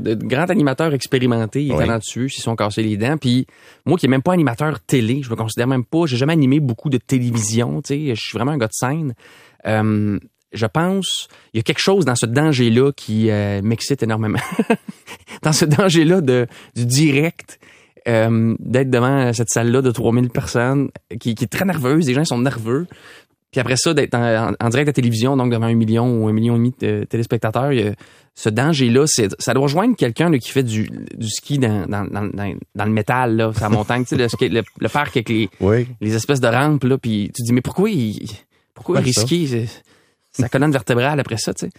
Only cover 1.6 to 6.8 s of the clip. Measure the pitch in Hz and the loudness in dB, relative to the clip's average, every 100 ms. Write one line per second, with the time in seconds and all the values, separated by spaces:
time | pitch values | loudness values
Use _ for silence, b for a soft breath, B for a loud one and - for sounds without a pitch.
1.6 | 143 151 117 117 - 113 135 - - 113 | -2 0 0 -2 -4 -6 -6 -4 -4 -2
2.6 | 107 107 110 104 117 156 131 123 - B | -2 0 -2 0 0 0 2 0 0 B
3.6 | B B - 180 131 131 175 180 143 117 | B B 0 2 2 2 2 2 2 0
4.6 | 151 147 - 135 110 139 127 110 110 113 | -4 -4 0 2 2 0 -4 -4 -4 -2
5.6 | 123 131 120 160 170 123 135 165 131 147 | 0 0 0 0 0 0 2 4 4 4
6.6 | 139 113 | 0 -2